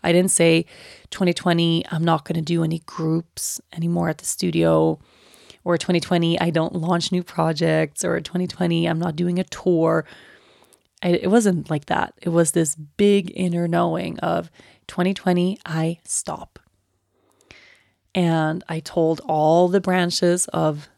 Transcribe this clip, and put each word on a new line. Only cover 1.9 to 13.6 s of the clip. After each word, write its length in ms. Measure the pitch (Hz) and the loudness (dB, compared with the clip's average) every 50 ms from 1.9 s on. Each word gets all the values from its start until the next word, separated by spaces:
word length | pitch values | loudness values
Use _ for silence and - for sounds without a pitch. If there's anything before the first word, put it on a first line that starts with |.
I'm 140 | 175 160 165 | -4 -2 0
not 200 | 170 165 156 151 | 0 0 0 -2
gonna 180 | - 165 165 | -4 -6 -4
do 220 | 156 151 170 165 165 | -2 -2 -2 0 0
any 160 | 156 160 165 | 0 -2 -6
groups 800 | _ - - - 160 160 160 165 165 _ _ - - - - - _ _ | _ -12 -8 -4 -2 0 0 -2 -2 _ _ -10 -8 -8 -8 -10 _ _
anymore 360 | - 170 165 170 170 175 170 170 | -8 -4 -2 -2 0 0 0 -2
at 100 | 165 - | -4 -4
the 80 | - | -6
studio," 720 | - - - - 175 160 165 165 - - 160 160 160 156 - - _ _ _ _ - - - - - - _ _ | -10 -6 -4 -4 -2 0 2 2 4 4 4 4 2 0 -4 -8 _ _ _ _ -20 -20 -20 -20 -20 -20 _ _
or, 140 | 180 175 160 | -2 -2 -2
"Twenty 220 | - - 180 170 | 0 0 0 0
twenty, 380 | 165 - 185 170 170 165 165 - | 0 0 0 0 2 2 0 0
I 120 | - 170 | 0 0
don't 240 | 160 165 160 165 - | 0 0 -2 -2 -4
launch 380 | 180 160 170 180 170 165 - | -4 -2 0 -2 -2 -2 -2
new 100 | 190 180 | -2 -4
projects," 840 | 175 - - - 160 160 165 147 170 165 156 160 160 147 _ - - | -4 -4 -4 -2 0 0 0 0 0 0 2 0 0 -2 _ -6 -4
or, 160 | 175 170 170 | -2 -2 -4
"Twenty 280 | 156 - - 180 185 180 | -4 -6 -6 -4 -4 -4
twenty, 380 | - - 180 170 170 165 170 | -4 -4 -2 0 0 0 0
I'm 120 | 165 165 165 | 0 -2 -2
not 180 | 170 175 156 | -4 -4 -4
doing 220 | 151 175 175 175 180 | -2 -2 -2 -2 -2
a 60 | 185 | -4
tour." 600 | _ - - - 190 175 160 165 165 165 165 156 - - - - - - - _ _ _ _ _ _ _ _ _ _ _ _ | _ -10 -4 0 0 2 4 2 2 2 0 -2 -4 -16 -20 -20 -20 -20 -20 _ _ _ _ _ _ _ _ _ _ _ _
I, 80 | - 180 | -2 0
it 200 | 175 - - 180 | 0 0 2 2
wasn't 400 | 202 240 220 202 180 165 147 - | 2 4 4 4 0 0 -2 -4
like 160 | 156 147 - | -4 -4 -2
that. 280 | - - - - - - _ | -2 -2 -2 -2 -4 -8 _
It 100 | - 175 | -6 0
was 200 | 165 170 170 160 | 2 2 2 4
this 240 | - 170 165 160 - | 2 0 0 0 -2
big 580 | - 151 147 _ - 208 202 202 202 180 175 - | -8 -12 -18 _ 2 4 4 4 4 0 -2 -6
inner 340 | - 185 180 170 175 | -4 -2 -2 0 0